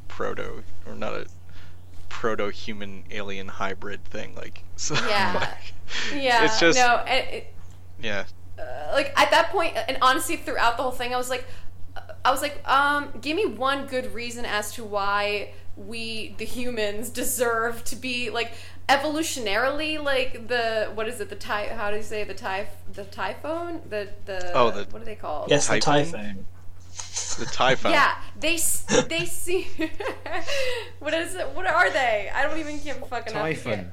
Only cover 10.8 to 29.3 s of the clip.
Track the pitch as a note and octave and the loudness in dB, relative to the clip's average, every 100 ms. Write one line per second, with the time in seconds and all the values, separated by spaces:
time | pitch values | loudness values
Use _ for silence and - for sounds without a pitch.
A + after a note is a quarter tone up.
10.8 | C4 B3 A#3+ B3 B3 B3+ - - - - | -2 -2 -2 -2 -2 -4 -4 -4 -4 -2
11.8 | - - - - B3 D4 C#4+ C#4+ - C4+ | -6 -6 -10 -2 2 2 0 -2 2 4
12.8 | C#4+ D4 C#4 A#3+ C#4+ E4 G4 G#3+ C4 C#4 | 4 2 -2 -6 -2 0 0 0 0 0
13.8 | - B3+ B3+ A#3 A#3+ A#3+ A#3+ G#3 G#3+ - | -2 -4 -2 -4 -6 -4 -2 -2 -2 -6
14.8 | G#3+ G3+ G3 G3+ G#3 G#3 - - - G#3+ | -4 -2 2 2 2 -2 -4 -8 -4 -4
15.8 | G3+ A#3 A3+ A3 G3+ G3 A3 B3 B3 A#3 | -6 -6 -6 -6 -6 -4 -2 0 0 0
16.8 | G#3 G#3 A#3+ B3 - A3+ A#3+ A3+ A#3 A#3 | 0 -2 -4 -2 -2 0 0 2 0 0
17.8 | - A3+ B3+ B3 A#3+ A#3 A3+ - - - | 0 0 -2 -2 -2 -2 -2 -6 -10 -4
18.8 | - C#4 D4+ D4+ D#4+ C4+ G#3+ G#3 C4 D4 | 2 4 4 0 -2 -2 0 2 2 0
19.8 | D#4 D#4 C#4+ C4 B3+ A#3 A3 A#3+ A3+ A3 | -2 -2 0 2 2 -2 -2 0 0 0
20.8 | G#3+ A3 A3 A#3+ G3+ G3 - G#3 - A3+ | -2 -2 -4 -4 -8 -8 -4 -4 -2 -2
21.8 | G#3 G#3 G#3+ G#3+ G3+ F#3+ G#3 F#3+ G#3 - | 0 0 0 -2 -4 -6 -4 -4 -4 -6
22.8 | - - G3 A3 F#3+ B3+ C#4+ E4 F4 E4 | -6 -6 -8 -6 -6 -6 -6 -6 -6 -8
23.8 | - G#3 G3+ - - F#3 F3+ C3+ A#2 G2+ | -6 -6 -4 -6 -6 -2 2 6 6 4
24.8 | G2+ G#2 A2 G#2+ D#3+ D3 - C#3+ - G#2+ | -2 -4 -6 -6 -6 -2 2 4 4 4
25.8 | D3 D3 D#3 G#2+ G#2 G2 - - - - | 6 4 4 0 -2 -2 -4 -6 -10 -10
26.8 | - - - - - - A#2 - B2+ C3 | -10 -10 -8 -6 -2 -2 0 4 6 6
27.8 | G#2+ D4 C4+ - - - D#4 E4 - - | 6 6 4 2 -6 -2 0 4 4 4
28.8 | - A#3 B3 E4 F4 | 4 4 2 0 2